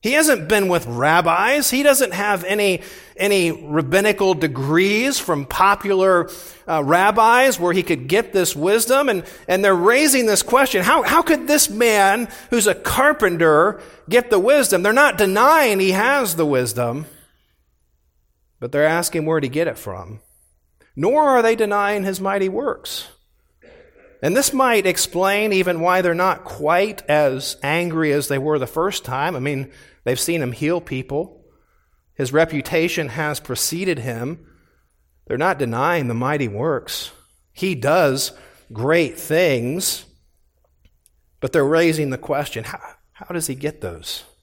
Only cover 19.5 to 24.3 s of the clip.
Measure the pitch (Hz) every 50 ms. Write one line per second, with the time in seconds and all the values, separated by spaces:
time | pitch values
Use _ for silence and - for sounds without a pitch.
19.5 | 127 147 170 165 113 - - 104 95 92 87 90 107 110 _ _ _ _ _ _
20.5 | _ _ _ _ _ _ _ _ _ - 147 196 254 302 311 285 269 247 226 226
21.5 | 226 220 220 208 202 208 202 202 208 208 190 196 190 180 190 196 196 202 196 190
22.5 | 190 220 277 277 - - - - - - - - - _ _ _ _ _ _ _
23.5 | _ _ _ - - - - - _ _ _ - _ _ - 139